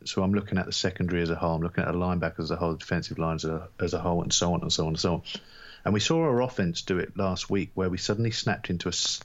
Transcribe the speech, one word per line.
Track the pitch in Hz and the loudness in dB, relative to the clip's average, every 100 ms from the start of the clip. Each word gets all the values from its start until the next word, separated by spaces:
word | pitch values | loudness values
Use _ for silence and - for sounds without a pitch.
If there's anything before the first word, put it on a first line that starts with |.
| - | -6
So | - | 0
I'm | 95 | 2
looking | 104 101 95 | 2 2 -2
at | |
the | 87 | -2
secondary | - 95 - 90 87 | -2 -2 0 0 2
as | 82 | 2
a | |
whole, | 82 85 82 | 2 0 0
I'm | |
looking | 85 - | 0 0
at | 80 | 0
the | 85 | 2
linebackers | 90 90 87 - | 0 0 -2 -2
as | 80 | -4
a | 82 | 0
whole, | 87 | 0
defensive | 78 - 87 - 80 | -2 -2 -2 -2 -2
lines | 82 80 | -2 -2
as | 80 | -2
a, | 80 85 - | -4 -6 -4
as | 87 | -2
a | 85 | 0
whole, | 87 87 | 0 0
and | 82 | 2
so | - 87 | 2 2
on | 85 | 2
and | 78 | 0
so | - | 0
on | 80 | 0
and | 80 | 0
so | 90 85 | 0 0
on. | - - - - - - | -4 -12 -14 -20 -20 -6
And | - | 0
we | 104 | 2
saw | - 165 | 4 4
our | 160 120 | 4 2
offense | 127 - 90 85 | 2 2 0 0
do | - 90 | 0 0
it | - - | 0 0
last | 95 92 - | 0 0 0
week, | 101 90 | 0 0
where | - 92 | -2 -2
we | 92 | 0
suddenly | - 104 117 | 0 0 0
snapped | 113 - 92 - | 0 -2 -2 -2
into | 87 90 | -2 -2
a | |
s-, | - - - | -2 -2 -4